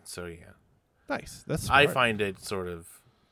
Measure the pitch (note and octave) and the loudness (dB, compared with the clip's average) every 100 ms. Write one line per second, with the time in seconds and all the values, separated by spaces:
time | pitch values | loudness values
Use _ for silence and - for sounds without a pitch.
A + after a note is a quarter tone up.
0 | - - F2 E2 - - _ _ _ _ | -16 -12 -12 -12 -18 -20 _ _ _ _
1 | - C#4+ - - - - - C3 D3 C3 | -10 -8 -8 -16 -6 -6 4 6 6 4
2 | A#2+ G#2+ G2+ F#2 - G2 F2+ E2+ E2+ - | 2 2 -2 -4 -6 -6 -4 -8 -12 -20
3 | _ _ _ | _ _ _